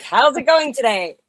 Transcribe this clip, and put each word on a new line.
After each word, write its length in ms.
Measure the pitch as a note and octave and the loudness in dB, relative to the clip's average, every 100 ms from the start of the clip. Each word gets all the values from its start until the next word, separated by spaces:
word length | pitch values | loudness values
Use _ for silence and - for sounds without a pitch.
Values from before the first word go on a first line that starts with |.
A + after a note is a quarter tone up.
How's 340 | - F#3+ D4 C#4+ | -2 2 2 0
it 100 | C4+ | 2
going 280 | D#4+ D4+ | 2 0
today? 420 | B3+ A#3 G3+ F3 - | -2 -2 -2 -6 -12